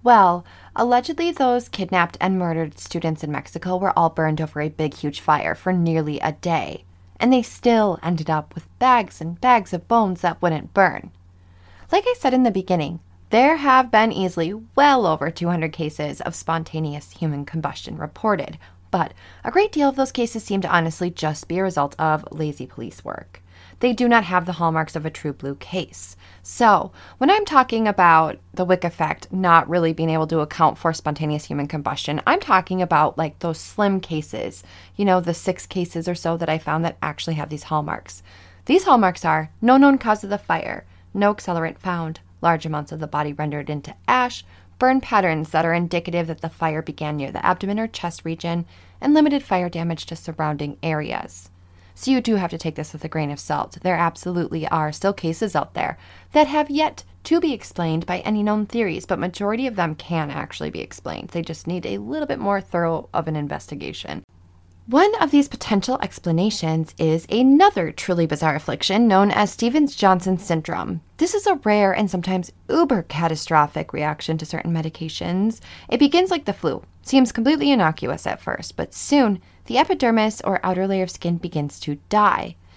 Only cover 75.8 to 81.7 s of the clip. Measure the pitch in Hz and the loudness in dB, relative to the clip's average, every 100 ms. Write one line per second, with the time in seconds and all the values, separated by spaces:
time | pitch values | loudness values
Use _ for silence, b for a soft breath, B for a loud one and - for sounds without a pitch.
75.8 | B 233 285 339 370 359 277 - 165 123 | B 4 4 4 2 0 -2 -2 -2 -4
76.8 | - - - 269 247 - 226 302 285 269 | -10 -20 2 4 4 2 2 2 4 4
77.8 | 170 160 - 151 - - - - - - | 2 0 -6 -6 -6 -8 -6 -8 -8 -8
78.8 | - - - 285 240 190 b b - 233 | -10 -8 0 2 4 0 b b -4 0
79.8 | 302 339 247 226 214 220 - 190 - 180 | 2 2 2 2 2 -2 -4 -2 -2 -2
80.8 | 190 190 185 - 175 170 170 160 147 | 0 0 -2 -4 -4 -4 -4 -6 -6